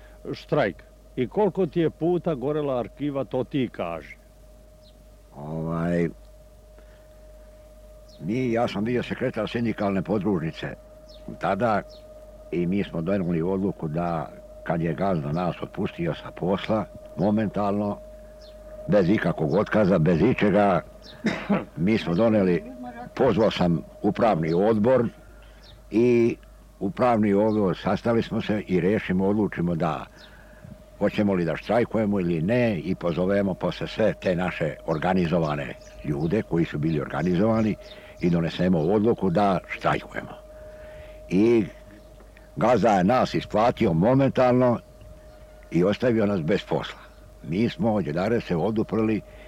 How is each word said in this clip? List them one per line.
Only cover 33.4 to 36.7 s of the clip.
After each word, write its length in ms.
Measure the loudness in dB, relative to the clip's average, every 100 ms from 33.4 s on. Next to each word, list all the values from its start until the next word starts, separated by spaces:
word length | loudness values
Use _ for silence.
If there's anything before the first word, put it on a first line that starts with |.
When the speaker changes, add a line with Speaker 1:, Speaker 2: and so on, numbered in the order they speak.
| 0
Speaker 2:
posle 340 | -2 -4 -4 -6
sve 260 | 0 0 0
te 140 | -2 0
naše 400 | -2 -2 -4 -4 -4
organizovane 880 | -2 0 0 2 0 0 -2 -6 -12 -18 -10
ljude 380 | -6 -4 0 -2
koji 240 | 0 0
su 140 | 0